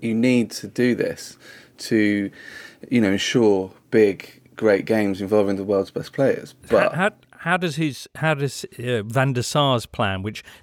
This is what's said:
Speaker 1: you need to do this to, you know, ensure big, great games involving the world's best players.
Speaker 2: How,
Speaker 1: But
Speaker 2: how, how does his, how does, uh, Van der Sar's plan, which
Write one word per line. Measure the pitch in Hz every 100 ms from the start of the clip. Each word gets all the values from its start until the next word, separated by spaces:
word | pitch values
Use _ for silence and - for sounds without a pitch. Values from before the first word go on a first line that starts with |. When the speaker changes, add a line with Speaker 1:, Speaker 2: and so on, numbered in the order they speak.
Speaker 1:
you | 113
need | 113 127 123 107
to | - 101
do | - 123
this | 113 85 - - - - - - - -
to, | 110 104 104 98 - - - - - -
you | 123
know, | 98
ensure | 98 - 127 107 98 95 - -
big, | 113 104 87 - - _ -
great | 110 95 82
games | 110 101 95
involving | 98 107 101 98
the |
world's | 98 98 95
best | - -
players. | - 131 - - -
Speaker 2:
How, | -
Speaker 1:
But | 104 -
Speaker 2:
how, | 151 202 - _ -
how | 170 180
does | 175 139
his, | 156 120 - -
how | 160
does, | 143 139 - - -
uh, | 123 117
Van | 107 131 135
der | 123
Sar's | - 151 139 120 -
plan, | - 101 95
which | 107 - - -